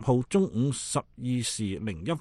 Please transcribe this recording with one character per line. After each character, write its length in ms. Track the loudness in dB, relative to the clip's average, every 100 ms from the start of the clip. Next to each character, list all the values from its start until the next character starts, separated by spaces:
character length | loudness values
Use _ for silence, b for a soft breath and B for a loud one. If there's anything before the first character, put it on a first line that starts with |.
號 180 | 2 2
中 200 | 4 2 2
午 260 | 2 0
十 260 | 0 -2 -4
二 440 | -4 -8 -2 -2
時 320 | -2 -2 -2 -2
零 280 | -4 -4
一 80 | -4 -2